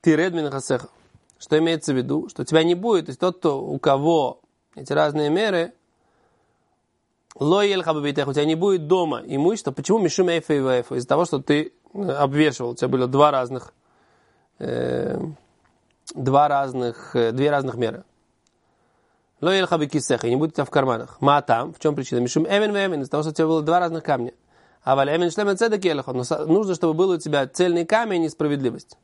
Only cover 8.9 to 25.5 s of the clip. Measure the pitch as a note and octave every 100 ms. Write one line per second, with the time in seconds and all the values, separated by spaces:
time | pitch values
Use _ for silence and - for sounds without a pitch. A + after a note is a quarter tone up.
8.9 | F#3 E3 A#2+ - C#3 D#3+ A3 - C3 C#3+
9.9 | A3 F3 - F3+ E3+ - D3 C3 B2+ A#2+
10.9 | C3+ B2 C#3+ E3+ C#3 C#3 D3 D#3 _ _
11.9 | G3 F#3+ C#3 C#3 C#3+ D3+ B2+ A#2+ A#2+ C3
12.9 | B2+ B2 C3+ D3+ C#3 B2 B2+ - _ _
13.9 | _ _ _ _ _ _ - - A#2+ B2+
14.9 | B2+ - - D#3+ D3 _ _ _ _ _
15.9 | _ - - C3 C#3 D3 C#3 C#3 B2+ B2
16.9 | A2+ - B2+ A2+ B2 C#3+ C#3+ C3 A#2+ A2+
17.9 | - - _ _ _ _ _ _ _ _
18.9 | _ _ _ _ - D#3+ F#3+ F3+ E3 D3
19.9 | D3+ - B2 A#2 B2+ D#3+ - C#3 D3 C3
20.9 | A2+ B2 - C3+ C#3+ - A2+ D3+ D#3 D#3
21.9 | D3 B2+ B2 B2 D#3+ D#3+ G3+ G#3+ G3+ G3
22.9 | D#3 B2+ D3 D#3 D3+ D#3+ D#3+ D3+ F3 F3
23.9 | E3 D#3 C3+ A#2+ - _ _ _ _ -
24.9 | C3+ C#3 D#3+ F3 D#3+ G3+